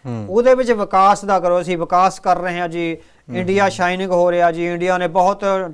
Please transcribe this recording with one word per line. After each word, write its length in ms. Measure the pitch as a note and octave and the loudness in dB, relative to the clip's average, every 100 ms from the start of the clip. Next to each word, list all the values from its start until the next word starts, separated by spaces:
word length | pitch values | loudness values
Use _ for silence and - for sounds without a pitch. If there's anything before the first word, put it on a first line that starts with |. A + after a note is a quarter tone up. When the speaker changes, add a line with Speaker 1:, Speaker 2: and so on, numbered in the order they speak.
| C3 | -10
Speaker 1:
ਹੂੰ। 200 | A2+ G#2 | -10 -4
Speaker 2:
ਉਹਦੇ 260 | G#3 B3 B3+ | 0 4 2
ਵਿੱਚ 160 | A#3+ | 2
ਵਿਕਾਸ 540 | A3 G3 F#3+ G3 G3+ G3+ | 0 0 2 4 2 0
ਦਾ 140 | F#3+ | 0
ਕਰੋ, 220 | F3 F3 | 2 0
ਅਸੀਂ 160 | E3+ F3 | -2 -4
ਵਿਕਾਸ 420 | E3+ F3+ F#3 - | 0 2 2 0
ਕਰ 180 | F#3 F3 | -2 0
ਰਹੇ 220 | F3+ E3+ | -2 -4
ਹਾਂ 80 | F3 | -6
ਜੀ, 280 | E3+ E3 D#3+ - _ - | -4 -6 -6 -12 _ -10
Speaker 1:
ਹੂੰ, 80 | B2 | -6
Speaker 2:
ਇੰਡੀਆ 260 | F3+ G3 | -2 2
Speaker 1:
ਹੂੰ। 80 | G3 | 0
Speaker 2:
ਸ਼ਾਈਨਿੰਗ 400 | - F3+ F#3 F#3+ | 0 -2 -2 0
ਹੋ 200 | F3+ F3 | 2 2
ਰਿਹਾ 200 | F3 E3+ | 2 2
ਜੀ, 160 | E3 E3+ | 0 -4
ਇੰਡੀਆ 300 | E3+ F3+ F3+ | -2 -2 0
ਨੇ 100 | F3 | 0
ਬਹੁਤ 380 | F#3 F3+ G3+ G3+ F#3+ F3+ | 2 2 0 -2 -2 -4